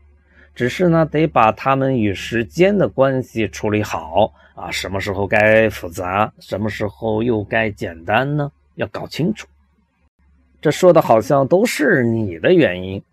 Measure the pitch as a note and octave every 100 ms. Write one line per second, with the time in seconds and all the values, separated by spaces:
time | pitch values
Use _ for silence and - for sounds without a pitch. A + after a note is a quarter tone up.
0 | _ _ _ _ _ - B2 - F3+ E3
1 | D#3 D3+ D#3+ C3+ A2 G#2+ C3+ C3+ C3+ C3
2 | G#2 F#2 - A#2 A2+ - F#3 G3+ C3 -
3 | C3+ C3 B2+ A#2 G2+ - G#2+ G#2 G2+ F2+
4 | D#2+ F2 A2 - _ - F2+ - F#2+ F#2+
5 | G#2 F#2+ G2 G#2+ G#2+ A2 A2 - F2+ F2
6 | F2+ G2 G#2+ - - G2 G#2+ - G#2+ -
7 | A2+ G#2+ A#2+ A2 G2+ A2+ A2 G2+ G2+ E2
8 | E2+ A2 C#3 D3 C#3+ - _ - A2 G2
9 | E2+ - F#3 G#3+ - _ _ _ _ _
10 | _ _ _ _ _ _ D#3 - F3+ D#3+
11 | - A2+ G#2+ C#3+ C3 F3+ A#3 - C#4+ D#3+
12 | A#2+ A2+ G#2+ E2 B2 F#3 A#2 F2+ F#2 G2
13 | -